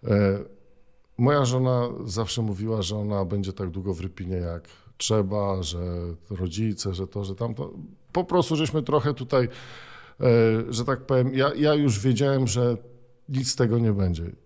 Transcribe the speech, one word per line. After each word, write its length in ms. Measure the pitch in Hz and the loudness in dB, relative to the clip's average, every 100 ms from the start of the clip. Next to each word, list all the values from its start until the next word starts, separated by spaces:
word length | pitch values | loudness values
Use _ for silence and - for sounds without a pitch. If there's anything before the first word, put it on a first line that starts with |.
E, 360 | 120 104 98 98 - - - _ - _ _ - | 2 4 4 0 -6 -18 -20 _ -20 _ _ 0
moja 280 | 127 147 127 | 4 4 2
żona 440 | 127 131 123 120 - 117 | 2 2 0 -2 -6 -8
zawsze 360 | 98 107 - | -4 -4 -2
mówiła, 400 | 110 95 110 113 | -4 -4 -4 -2
że 160 | 90 107 | -2 -4
ona 280 | 104 101 92 | -4 -2 -2
będzie 280 | 101 95 | -2 -4
tak 160 | 95 95 | -6 -6
długo 240 | 90 95 | -6 -6
w 80 | 87 | -6
Rypinie, 340 | 90 - 90 92 | -8 -8 -6 -4
jak 280 | 87 85 - - - - | -4 -8 -12 -20 -20 -8
trzeba, 680 | - 110 95 104 101 95 | 0 0 2 -2 -2 -2
że 160 | 82 87 90 87 85 82 - | -4 -6 -6 -6 -8 -10 -12
rodzice, 640 | 98 90 85 110 101 101 | -6 -6 -2 -4 -2 -6
że 140 | 90 95 | -6 -6
to, 160 | 101 | -6
że 120 | 98 98 | -8 -6
tamto. 380 | 117 107 - - - - _ | -6 -6 -10 -12 -18 -20 _
Po 120 | - | -4
prostu 320 | 175 175 - 160 | 0 2 2 0
żeśmy 280 | 156 151 | 0 -2
trochę 300 | 123 147 143 | 0 2 2
tutaj, 320 | 135 127 135 120 | -2 0 2 2
e, 80 | - - - - - - - 131 117 113 110 117 | -2 -16 -18 -18 -20 -20 0 4 6 6 4 0
że 160 | 113 123 | -4 -2
tak 200 | 131 - | -4 0
powiem, 280 | 135 127 131 | 2 2 2
ja, 160 | 139 - | 2 2
ja 180 | 147 | 2
już 260 | 151 143 101 | 4 4 2
wiedziałem, 480 | 117 113 139 139 127 | 2 2 2 2 2
że 300 | 104 120 117 - - - _ - | 2 2 0 -6 -20 -20 _ -6
nic 200 | 135 127 | -4 -2
z 40 | - | 2
tego 220 | 123 117 | 2 4
nie 140 | 117 | 2
będzie 300 | 101 92 82 85 - | 2 2 0 -6 -12